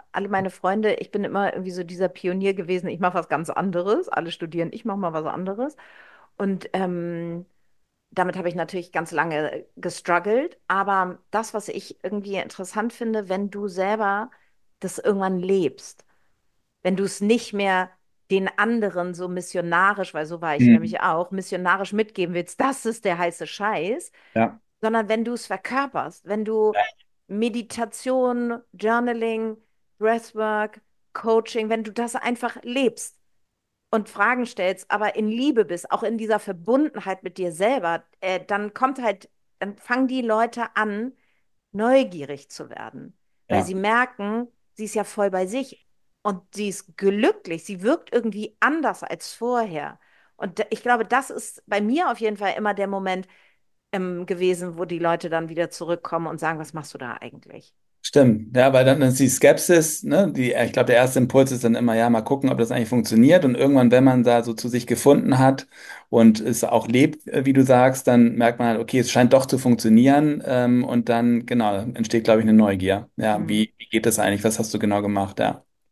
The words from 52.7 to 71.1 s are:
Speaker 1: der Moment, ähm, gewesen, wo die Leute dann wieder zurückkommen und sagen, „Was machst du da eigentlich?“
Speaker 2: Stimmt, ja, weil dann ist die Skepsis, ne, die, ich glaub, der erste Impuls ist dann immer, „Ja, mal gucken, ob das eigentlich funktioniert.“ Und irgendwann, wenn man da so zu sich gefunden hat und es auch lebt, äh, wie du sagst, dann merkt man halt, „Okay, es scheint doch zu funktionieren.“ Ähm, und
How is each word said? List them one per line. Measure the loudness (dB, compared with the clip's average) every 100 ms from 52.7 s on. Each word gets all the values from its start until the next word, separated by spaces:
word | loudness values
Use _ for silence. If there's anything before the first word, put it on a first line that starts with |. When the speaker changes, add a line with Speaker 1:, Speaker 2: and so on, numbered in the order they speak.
Speaker 1:
der | -2 -4
Moment, | -4 -4 -6 -8 _ _ _ _ _ _
ähm, | -6 -6 -6 -8
gewesen, | -2 0 0 -4 -8
wo | -6
die | -2
Leute | -2 -2 -2
dann | -6 -4
wieder | -6 -6
zurückkommen | -6 -6 -6 -4 -6 -6
und | -6
sagen, | -6 -6
„Was | -10
machst | -12 -12
du | -14
da | -12
eigentlich?“ | -12 -14 -20 -20 -20 -20 _ _ _
Speaker 2:
Stimmt, | 0 6 6 4 0 4
ja, | 6
weil | 6 6
dann | 4
ist | 2 4
die | 2
Skepsis, | 6 6 6 4 4 4 -4
ne, | 0 2 2
die, | 0 0
ich | 0 0
glaub, | 2 4
der | 6
erste | 6 4
Impuls | 4 4 4
ist | 2
dann | 0
immer, | 2 2
„Ja, | 2 4
mal | 2
gucken, | 2 0 0
ob | 0
das | 0
eigentlich | -2 0
funktioniert.“ | 0 4 6 8 8
Und | 6
irgendwann, | 2 4 6 8
wenn | 8
man | 8 6
da | 6 4
so | 2
zu | -4 -4
sich | -4 0
gefunden | 4 6 6 6 4
hat | 4 4 -4 -20 -20 -20 0
und | 6 8 6
es | 0 -2
auch | 0 0 2
lebt, | 4 2 0 -6
äh, | -2
wie | 4
du | 4
sagst, | 6 6 6 4 4
dann | 6 6 6
merkt | 2 2
man | 0
halt, | 0
„Okay, | 0 0
es | 2
scheint | 4 6
doch | 6 4
zu | 0
funktionieren.“ | 2 2 6 8 8 6 2 -2 -2
Ähm, | 0 2 0
und | 0 -2 0